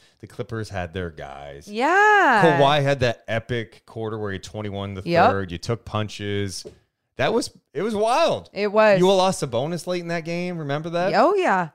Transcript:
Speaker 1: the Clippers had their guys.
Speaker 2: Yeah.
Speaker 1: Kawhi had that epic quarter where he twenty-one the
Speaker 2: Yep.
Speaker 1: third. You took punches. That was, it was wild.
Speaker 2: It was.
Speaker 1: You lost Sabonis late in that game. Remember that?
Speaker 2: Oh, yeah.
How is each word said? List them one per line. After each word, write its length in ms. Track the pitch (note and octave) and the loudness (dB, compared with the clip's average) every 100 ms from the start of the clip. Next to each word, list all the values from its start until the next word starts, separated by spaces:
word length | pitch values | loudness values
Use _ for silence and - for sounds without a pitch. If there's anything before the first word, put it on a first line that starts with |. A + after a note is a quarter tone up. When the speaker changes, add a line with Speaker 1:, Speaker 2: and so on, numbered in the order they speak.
| _ _ | _ _
Speaker 1:
the 60 | - | -18
Clippers 440 | - - A#2 G#2+ | -12 -10 -10 -8
had 240 | G2 F2+ | -8 -6
their 160 | F2+ F2+ | -6 -8
guys. 580 | D2 C#2+ C#2 C#2+ C#2+ - | -10 -14 -14 -16 -16 -12
Speaker 2:
Yeah. 880 | G#3 C#4 F#4 G#4+ G#4 E4 A3+ F3 E3+ | -4 0 4 4 4 4 6 4 6
Speaker 1:
Kawhi 240 | C#3 D3 | 4 4
had 180 | C#3 C#3 | 2 2
that 220 | B2 A2+ - | 0 -2 -4
epic 540 | A2+ - A#2+ A2 - _ | -6 -4 -6 -6 -14 _
quarter 320 | A2+ A2 A2 | -10 -8 -6
where 140 | G#2 | -6
he 60 | F#2+ | -8
twenty-one 560 | - G#2+ G#2 G2 G2 | -10 -10 -8 -6 -6
the 80 | G2 | -8
Speaker 2:
Yep. 260 | G2 E3+ B2 | 0 4 4
Speaker 1:
third. 220 | G2 F#2+ | 2 -4
You 60 | E2+ | -6
took 260 | - A#2 | -4 -6
punches. 800 | - G#2+ G#2+ - G#2 G2+ G2+ F#2 - - _ _ _ - | -4 -6 -6 -6 -6 -4 -4 -8 -14 -20 _ _ _ -4
That 180 | C#3 | -2
was, 160 | A3 - - _ | -2 -4 -10 _
it 80 | C3+ | -6
was 120 | G#3 | -4
wild. 540 | G#3 A3 C4+ E4 B2+ F2 | -2 0 2 2 0 -6
Speaker 2:
It 180 | - G#3 | -6 0
was. 260 | G#3 G#3+ F#3+ | 4 6 6
Speaker 1:
You 80 | F#3 | 6
lost 300 | G3 F#3 F#3 | 6 4 2
Sabonis 440 | C#3+ A#2 C#3+ E3+ F3+ | -2 -2 -2 -4 -6
late 140 | F3+ | -6
in 80 | E3+ | -4
that 160 | E3+ | -6
game. 320 | D#3+ E3+ F3+ F3 | -4 -4 -4 -6
Remember 300 | D3 C#3+ E3 | -4 -4 -4
that? 220 | E3+ F#3 | -2 2
Speaker 2:
Oh, 200 | F3+ C#4+ | 4 4
yeah. 340 | G4+ E4+ F#3+ E3 | 4 2 0 -2